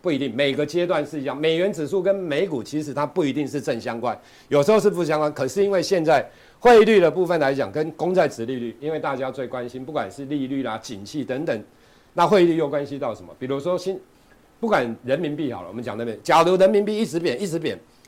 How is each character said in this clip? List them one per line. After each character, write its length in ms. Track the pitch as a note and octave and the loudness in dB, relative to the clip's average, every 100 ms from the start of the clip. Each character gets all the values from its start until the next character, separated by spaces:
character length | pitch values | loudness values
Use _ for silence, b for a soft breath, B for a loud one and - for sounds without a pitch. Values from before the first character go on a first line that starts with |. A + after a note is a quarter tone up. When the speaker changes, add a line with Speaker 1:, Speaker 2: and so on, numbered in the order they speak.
Speaker 1:
不 100 | F3+ | -2
一 60 | C#3 | -2
定， 180 | C#3 | -2
每 200 | A2+ C#3+ | 0 0
个 100 | C3 | 0
阶 220 | D3 F3 F3 | -2 -2 0
段 180 | E3 | -2
是 160 | D3 D#3 | -2 -6
一 40 | |
样。 120 | C3+ C#3 | -6 -2
美 200 | D#3+ D#3+ | 0 0
元 160 | G3 | 0
指 140 | F3 D3 | -2 -4
数 160 | G3 | -2
跟 120 | F3+ | 0
美 320 | G3 F3 C#3+ F#3+ | -2 -2 -2 -2
股 160 | C#3 | -4
其 200 | G#2 D3+ | -6 -8
实 120 | D3 | -6
它 100 | C3+ | -4
不 200 | C#3+ - | -4 -2
一 80 | D3 | -2
定 140 | C3 C3+ | -2 -4
是 140 | C#3+ | -4
正 200 | C#3 A#2 | -4 -4
相 200 | A#2+ A#2 | -6 -6
关， 180 | A#2+ G#2+ b b b | -6 -6 b b b
有 140 | C#3+ | 2
时 100 | C#3+ | 4
候 60 | A3 | 4
是 100 | G#3 | 4
负 140 | F3 | 2
相 140 | D#3+ D3+ | 0 0
关。 120 | D3+ | 0
可 140 | D3+ C3 | -2 -2
是 160 | F#3+ | 0
因 80 | G3+ | 2
为 120 | F#3+ | 0
现 200 | D3+ F#3 | 0 2
在 240 | D#3 C#3+ - b b b | 4 2 2 b b b
汇 240 | A#3+ A3+ | 8 8
率 140 | G#3+ G#3 | 8 6
的 120 | E3+ | 6
部 160 | F3+ F3 | 4 0
分 120 | E3+ | 2
来 140 | C#3 | 2
讲， 180 | C#3 G#2 | 0 -2
跟 200 | G#2+ D#3+ | -4 -6
公 220 | - E3 | -4 0
债 120 | F#3 D3+ | 2 2
殖 200 | - A2+ | -2 -6
利 100 | C3 | -6
率， 200 | A#2 G#2+ | -8 -8
因 120 | D3 | -6
为 60 | D#3 | -4
大 160 | D3 | -4
家 160 | C3 C3 | -4 -6
最 160 | C#3 B2+ | -6 -8
关 220 | B2+ B2 | -8 -10
心， 160 | B2+ | -12
不 80 | C3 | -8
管 180 | D3+ G2+ | -6 -6
是 140 | G2 C#3 | -10 -8
利 200 | D3 C3 | -6 -4
率 160 | C#3 | -4
啦、 160 | A#2+ A2 | -4 -8
景 220 | - G2+ | -10 -14
气 200 | G2+ D3+ | -10 -8
等 200 | A#2 B2+ | -6 -6
等， 200 | D#3 A#2 G#2+ b b b b | -4 -6 -8 b b b b
那 120 | E3+ F3 | 0 4
汇 180 | G3+ | 6
率 120 | F3 D#3+ | 6 4
又 120 | D3 | -2
关 180 | D3 C#3 | -4 -6
系 120 | C#3 | -6
到 160 | C3 | -6
什 80 | G#2+ | -8
么？ 120 | F2 D#2+ | -14 -10
比 80 | C3 | -6
如 140 | C#3 | -4
说 160 | D#3+ F3+ | -2 -4
新， 240 | F#3+ F#3+ - b b b _ _ | -4 -8 -12 b b b _ _
不 80 | A#3 | 0
管 280 | F3+ A#2+ A2+ | 0 0 -6
人 140 | B2 C#3+ | -4 -2
民 180 | D#3+ D3 | -2 -4
币 160 | C#3+ | -6
好 100 | G2+ | -6
了， 60 | F2 | -10
我 40 | |
们 100 | A2 | -10
讲 120 | A#2 G#2+ | -8 -8
那 60 | |
边， 140 | A#2 G#2+ | -8 -6
假 200 | - D#3+ | 2 4
如 140 | E3+ F#3 | 6 6
人 120 | F#3+ | 6
民 140 | G#3 | 4
币 120 | G#3 G#3+ | 0 -2
一 80 | |
直 160 | G3+ D#3+ | -2 -2
贬、 200 | E3 A#2+ | -2 -2
一 60 | F#3+ | -4
直 120 | D#3+ | -4
贬， 180 | D#3 F#2+ | -4 -6
Speaker 2:
对。 60 | - b | -12 b